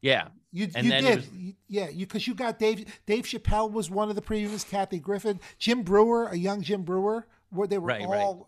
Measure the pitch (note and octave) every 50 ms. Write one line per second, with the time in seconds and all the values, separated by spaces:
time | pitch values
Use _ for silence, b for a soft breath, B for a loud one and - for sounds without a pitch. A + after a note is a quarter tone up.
0 | - C3+ C3 A2 E2 E2 - - _ _ - E3+ G#3 F#3+ D#3+ A#2+ B2 A#3+ - C4+
1 | C4+ C4 A#3 F#3 C3+ - - F#3 F3+ F#3 G3 _ _ _ G3+ G#3 G3 D3+ D3+ E3+
2 | F#3+ F#3+ - A3 - B3 B3 F#3 C4 A#3 A3 - A3 A3 A3 F#3+ A3 B B B
3 | B - G#3 A#3 - - - A#3 - - G#3+ G#3+ A3 A3 G#3 A3+ G#3 D#3 F#3+ G3
4 | G#3+ G#3+ G#3+ G3 G#3+ - A3 G#3+ G#3 G#3 G#3+ G#3 - - - G3+ F#3+ F#3+ - F3
5 | C3+ E3 G3+ G3+ F#3+ A3 G#3 F3+ B B B B - G#3+ A#3 B3 A3 E3 F#3+ G3+
6 | G#3+ A#3 A#3 A#3 A#3 G#3+ F3 F3 F3 F#3+ G3+ G#3 F3+ - G#3 G3 F#3 D#3+ F3+ F#3
7 | F#3+ G#3 A3 A#3 A3+ _ b b b b - F3 G3+ G3 G3+ G3 E3+ E3+ B2 G#2+
8 | B2+ F3+ G3 G#3 G3+ G3 F#3+ F3 -